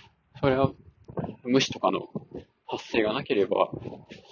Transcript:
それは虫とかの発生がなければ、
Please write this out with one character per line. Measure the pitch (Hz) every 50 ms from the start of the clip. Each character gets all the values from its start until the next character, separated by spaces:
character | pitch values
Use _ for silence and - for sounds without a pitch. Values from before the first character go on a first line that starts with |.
| - - _ _ _ _ - -
そ | - 139
れ | 131
は | 131 139 131 - - - - - _ _ - - - - - - -
虫 | - 123 127 135 - -
と | - -
か | - 92
の | 95 - - - - - - - - - - _ _ _ _
発 | - - 113 - -
生 | - 120
が | 107 107 107
な | 135
け | 143 - 135
れ | 104 95
ば、 | 92 95 98 92 - - - - - - - - - - - - -